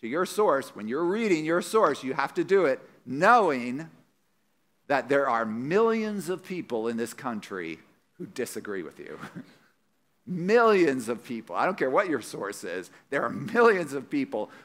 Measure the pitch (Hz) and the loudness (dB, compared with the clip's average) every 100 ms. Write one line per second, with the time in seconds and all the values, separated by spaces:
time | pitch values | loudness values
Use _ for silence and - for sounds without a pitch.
0 | 113 147 180 - 208 139 120 - 107 131 | -6 -4 -2 2 2 2 -2 -10 -6 -2
1 | 170 208 226 170 156 170 175 220 180 135 | -2 0 2 2 2 -2 2 4 4 2
2 | 131 127 143 - 165 196 160 131 - _ | -4 -2 -2 -2 2 4 4 0 -4 _
3 | - 131 190 240 190 135 120 127 160 - | -10 2 6 6 4 0 -4 -8 -10 -16
4 | _ _ _ _ _ _ _ _ _ 143 | _ _ _ _ _ _ _ _ _ 0
5 | 120 139 139 113 113 110 135 185 226 226 | 4 2 4 2 0 -2 0 2 4 2
6 | 214 208 160 185 - 180 123 120 113 117 | -2 -4 -6 -8 -6 -8 -4 -2 -2 -2
7 | 117 - 135 110 - 98 82 80 - _ | -4 -6 -8 -8 -8 -8 -8 -10 -16 _
8 | _ _ 175 98 120 117 104 98 76 - | _ _ -14 -8 -8 -8 -8 -8 -10 -14
9 | 76 78 - - - _ _ _ _ _ | -16 -16 -14 -16 -18 _ _ _ _ _
10 | _ _ - 175 180 226 226 202 165 131 | _ _ -10 -6 2 4 6 6 4 2
11 | 110 117 - 117 - 87 143 190 135 147 | -2 -6 -6 -10 -6 -2 -2 0 2 2
12 | 202 139 107 - 98 101 95 87 87 - | 2 -2 -4 -8 -8 -8 -8 -8 -10 -18
13 | _ 139 117 107 143 117 233 196 156 139 | _ -4 -2 -4 -4 4 4 4 0 -6
14 | 120 147 135 113 104 - | -4 -4 -2 -4 -8 -12